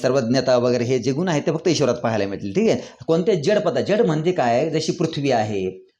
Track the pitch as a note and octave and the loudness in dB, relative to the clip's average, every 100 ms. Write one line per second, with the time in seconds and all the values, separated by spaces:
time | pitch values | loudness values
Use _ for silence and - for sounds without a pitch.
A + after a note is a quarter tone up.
0 | C3 C3+ A2+ C3 B2+ B2+ B2 B2 A#2 C3 | 2 0 2 0 2 2 2 0 0 0
1 | A2+ C3+ F#3 D3+ - D#3 F3+ C3+ A2+ A#2 | 0 -2 0 0 0 0 0 2 2 0
2 | A#2 A2 G2 F#2+ G2+ G2 A3 C3 - - | 0 -2 -2 -4 -4 0 2 0 -4 -10
3 | - E3 F3 F#3+ D3 G#3 E3+ B2+ G#2+ G#3 | -2 0 2 0 2 0 0 -2 0 2
4 | G3+ D#3 D#3 F3+ B2 A#2+ D#3+ D#3 D#3 E3 | 2 0 0 0 2 2 0 -2 -2 -2
5 | D#3+ - C#3 A#2+ G#2+ G#2 F#2 - - _ | -2 -2 0 0 0 -2 -4 -6 -14 _